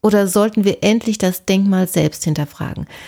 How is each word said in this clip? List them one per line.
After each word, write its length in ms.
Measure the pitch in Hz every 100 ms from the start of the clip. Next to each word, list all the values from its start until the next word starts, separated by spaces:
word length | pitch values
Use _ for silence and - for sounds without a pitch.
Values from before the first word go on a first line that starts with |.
Oder 240 | 214 202 196
sollten 380 | 202 214 220
wir 180 | 196 -
endlich 360 | 190 226 226 214
das 260 | 185 185
Denkmal 440 | - 190 196 185 180
selbst 360 | - 156 -
hinterfragen? 640 | - 151 147 - - - - -